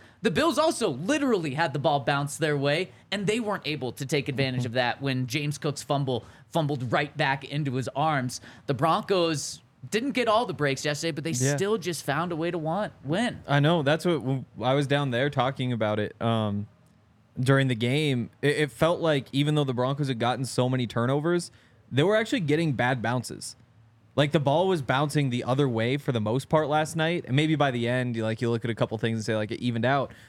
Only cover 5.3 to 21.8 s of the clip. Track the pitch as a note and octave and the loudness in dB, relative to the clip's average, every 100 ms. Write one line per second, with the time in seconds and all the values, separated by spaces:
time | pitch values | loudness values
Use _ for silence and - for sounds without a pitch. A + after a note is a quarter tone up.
5.3 | D3 D3 D3 D3+ C#3+ - C#3+ C3 A#2+ - | -2 -4 -4 -4 -4 -2 0 0 -2 -4
6.3 | - - E3+ D3 C#3+ B2 C#3 D3+ D3 C#3+ | -16 -6 -2 -2 -2 -2 -2 -2 -2 0
7.3 | C#3+ - C#3+ C#3+ B2+ G#2+ C3+ D#3 C#3+ B2 | 0 -4 -4 -2 -2 -4 -2 0 0 -2
8.3 | - - - - C#3+ E3 F#3 G#3 F#3+ E3 | -6 -14 -8 -4 0 2 2 2 2 2
9.3 | D3 - - - _ - A3 C#4 B3 A#3 | 0 -6 -10 -18 _ -6 -2 -2 0 2
10.3 | G#3+ A#3+ D#3+ C#3+ C3+ D3 D3 E3 D#3 D#3+ | 2 2 0 0 0 -2 -2 -4 -4 -4
11.3 | C3 C3 C#3+ G3 A3 E3+ D#3+ - C#3 F3 | 0 0 2 0 -2 -2 -4 -2 -2 -2
12.3 | D#3+ E3+ F3 D#3 F#3 G#3 - C3+ F3+ A#3+ | -2 -2 -2 -2 -2 -4 -8 -4 -2 -2
13.3 | - - C#3+ D3 E3+ C#3 D#3+ F3+ D3+ B2 | -4 0 2 4 4 2 2 2 0 0
14.3 | C3+ B2+ - B2 C#3+ C3+ C#3+ C#3 A#2+ C#3+ | -4 -6 -4 0 2 2 0 0 0 0
15.3 | C#3 B2+ C3 B2+ A#2 G#2+ G#2+ G#2 - A#2 | 0 -2 -2 -2 0 0 0 -2 -2 0
16.3 | A2+ G#2+ G2+ G2+ _ _ _ _ _ _ | 0 0 -2 -6 _ _ _ _ _ _
17.3 | - C3 C3+ C3+ A2+ A#2+ D3 D3+ B2 G2+ | -2 2 2 2 0 0 0 0 0 -4
18.3 | - C#3 C#3+ D3+ - D#3+ F3 D#3+ C#3+ - | -2 0 0 -2 0 0 2 0 0 0
19.3 | C3+ D3 D3+ C3+ B2 B2+ C#3 C3+ A#2 A#2 | 0 2 2 0 0 -2 0 -2 0 0
20.3 | B2 B2 - B2+ C3 A#2 A#2 A#2+ D3 D#3+ | -2 -2 0 2 0 0 0 0 2 0
21.3 | F3 F3 - _ _ | 0 -2 -12 _ _